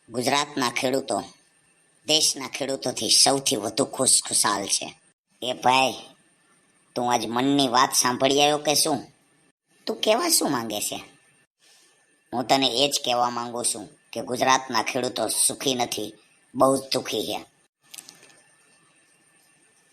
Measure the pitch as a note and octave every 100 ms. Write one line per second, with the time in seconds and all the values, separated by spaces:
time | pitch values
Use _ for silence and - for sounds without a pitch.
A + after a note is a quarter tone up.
0 | - A#2 B2 C#3+ D3 C3+ A#2+ A#2+ B2+ C3+
1 | B2+ G2+ - - _ _ _ _ _ _
2 | - D#3 - C#3+ B2+ - C3+ C3+ B2+ A#2+
3 | G#2 - C3+ C#3 C#3 A#2+ G#2+ - B2 -
4 | B2+ - - - A2+ G2+ F#2+ - D#2+ -
5 | _ _ _ - A#2+ B2 A#2+ C3 B2+ G2
6 | - _ _ _ _ _ _ _ _ B2+
7 | B2 A#2+ A2+ A#2 C#3 C#3+ C3 A#2+ C3+ -
8 | B2+ A#2+ C3+ C#3 D3 D3 D3+ C#3+ D#3+ C#3
9 | - _ _ _ _ _ _ _ - A3
10 | - A3+ E4+ - B3 B2+ A2+ G#2 - A2
11 | - _ _ _ _ _ _ _ _ _
12 | _ _ _ A#2 G#2+ C3+ B2+ A#2 C#3 -
13 | B2 A#2+ B2 A#2+ A#2+ A#2+ A2+ A2+ G2+ -
14 | _ A#2 B2+ B2 B2+ C3 - A2+ G#2+ B2+
15 | B2 A2 G#2+ - - A2+ C#3 B2 A#2+ -
16 | G#2 - _ _ _ B2+ C3+ C3+ - B2+
17 | - A2 G2 F#2+ - _ _ _ _ -
18 | - - - - _ _ _ _ _ _
19 | _ _ _ _ _ _ _ _ _